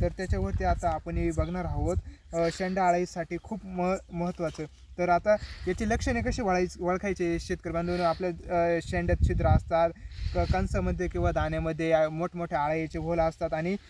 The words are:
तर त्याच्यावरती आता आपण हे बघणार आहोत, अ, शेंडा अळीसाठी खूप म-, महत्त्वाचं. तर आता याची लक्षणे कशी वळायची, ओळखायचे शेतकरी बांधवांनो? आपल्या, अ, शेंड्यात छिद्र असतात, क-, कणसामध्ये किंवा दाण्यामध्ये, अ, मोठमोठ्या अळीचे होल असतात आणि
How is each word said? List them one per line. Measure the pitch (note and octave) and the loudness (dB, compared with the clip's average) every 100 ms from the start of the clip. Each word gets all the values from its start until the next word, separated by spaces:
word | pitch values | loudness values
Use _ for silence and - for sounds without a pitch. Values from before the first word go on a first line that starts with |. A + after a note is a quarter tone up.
तर | F3 | 0
त्याच्यावरती | - F#3 G3+ G3 F#3 | -2 -2 0 0 0
आता | F#3 E3+ F3 | 0 2 0
आपण | D#3 E3+ E3+ | -2 -2 0
हे | E3+ | 0
बघणार | D#3+ D#3+ F3+ | 0 -2 -2
आहोत, | E3 D3 D3+ F#3+ - - - | -4 -2 0 -2 -6 -18 -8
अ, | E3 E3+ | 0 0
शेंडा | E3 F#3 F#3+ F3+ | 0 -2 2 4
अळीसाठी | F3 F3+ F3+ D#3+ E3+ | 4 0 -4 -6 -6
खूप | - G#3 | -8 -10
म-, | F#3 F#3 F3+ F#3+ - | -8 -2 0 -2 -4
महत्त्वाचं. | F3 F3 F3+ E3 D3+ D3+ - - - | -4 -4 -2 -4 -4 -12 -12 -16 -4
तर | F3 | 2
आता | F3 G#3 G#3+ - - - | 2 4 2 0 -8 -4
याची | F#3 A3 | -2 0
लक्षणे | A#3 C#4+ A#3 | 0 0 0
कशी | A3+ B3+ | 0 0
वळायची, | G3+ F3+ F3+ - | 2 2 0 -2
ओळखायचे | F3 F#3 G3+ F3+ E3+ E3+ | -2 0 -2 -2 0 -2
शेतकरी | - E3+ F3 | -2 -6 -4
बांधवांनो? | E3+ F3 F3+ | -2 -2 2
आपल्या, | F3 D#3+ F#3 | 2 2 -2
अ, | E3+ - F3+ E3+ E3+ | -4 -2 2 2 0
शेंड्यात | - F3+ F3 E3+ - | 0 -2 0 2 4
छिद्र | F#3 E3 | 4 6
असतात, | D#3+ - E3 E3+ E3+ - - - | 4 4 2 2 0 -14 -6 -2
क-, | F3+ E3+ | 0 2
कणसामध्ये | F#3 F#3+ G3+ F3+ F3 F3 | 2 0 0 0 0 -2
किंवा | F3 F3 | 0 0
दाण्यामध्ये, | D#3+ D#3 D#3+ D#3+ D#3+ D#3+ | 2 0 0 -2 -2 4
अ, | D#3+ D#3 | 4 4
मोठमोठ्या | D#3 F3 F3 E3+ E3 | 0 -4 -4 -4 0
अळीचे | D3 D#3+ D#3+ E3+ | 0 0 -4 -6
होल | D#3+ E3+ | -2 2
असतात | E3 D#3+ E3 | 0 0 -4
आणि | D#3+ E3+ G3 | -2 -2 -4